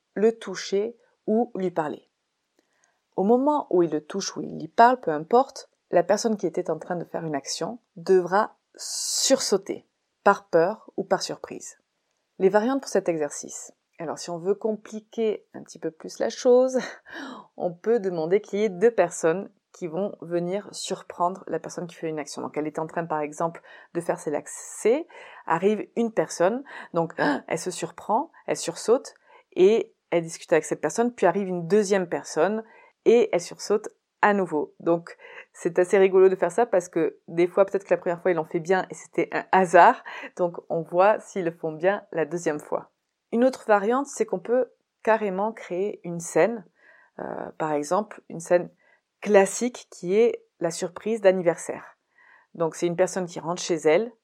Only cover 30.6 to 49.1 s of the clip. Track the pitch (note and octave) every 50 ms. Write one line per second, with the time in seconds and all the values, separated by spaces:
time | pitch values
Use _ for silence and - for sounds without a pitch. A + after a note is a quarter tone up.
30.6 | D#3 - D#3+ - - D#3 - A3+ A#3 A#3+ A#3+ - - F3+ E3 G3+ G3+ F#3 F3+ F3
31.6 | E3+ D#3+ G3 G#3+ G#3 F#3 G#3 F#3+ F3+ E3 E3 C#3 - - - D#3 D#3+ G3 G#3+ A3
32.6 | A3 - - - _ _ _ _ _ F#3 A3+ A#3+ - - - F3 E3+ - E3 -
33.6 | - - G3+ G#3+ - - - _ _ _ _ _ - G#3 G3+ G3+ F#3 E3 D#3 D3
34.6 | - - _ - - E3 E3+ E3+ E3+ - - - - - - - - _ _ -
35.6 | - F3 E3+ F3+ F3+ F3+ A3 G3 F#3+ G3 F#3 F#3+ F#3 F#3+ F#3 - F#3 F3 - A#3
36.6 | A#3+ A#3+ - F3+ F3 - - E3+ D#3 - - - _ - E3 E3+ F3+ F3 - G3+
37.6 | G3 G3 - F#3 - - F3+ E3+ - F3+ E3+ E3+ - F#3+ F3 D#3+ D#3+ - - E3+
38.6 | D#3 E3+ F#3+ F#3 - - E3+ - - - - F3 - - - D#3 - - - F#3+
39.6 | F#3+ E3+ F#3 F3 F3+ A3+ B3+ - - - - - - B3+ - - F3+ F3 E3+ -
40.6 | - _ D#3+ E3 D#3+ D3+ F3 F3 F#3+ G#3 G#3+ - - - - G3+ F3 E3 E3 -
41.6 | - D#3+ D#3 D3+ E3 F#3+ G3+ - - _ - E3 D#3 D3 E3+ F3 E3+ D#3+ D3+ D3+
42.6 | - - - - - - _ _ _ _ _ _ _ _ - A#3 B3 C4 C4 -
43.6 | - - G#3 G3+ G3 A3 B3 C4+ C#4+ - - - A3 - - F3+ E3+ - A#3+ B3+
44.6 | A#3+ - _ _ _ _ _ _ - A3 A3 G#3+ G#3+ G3+ F#3 F#3 G3+ A3+ A3 -
45.6 | - - F3+ F3+ G3 G#3 - - - F3+ E3+ E3+ E3+ - - D#3+ E3+ A3 A#3 A3+
46.6 | - _ _ _ _ _ - _ _ _ _ - - - - - - - - -
47.6 | E3 D#3 D3+ D3 D3 D3 F3+ G3+ A3 - - - - - - E3 E3+ - F3+ F3+
48.6 | E3+ - - _ _ _ _ _ _ _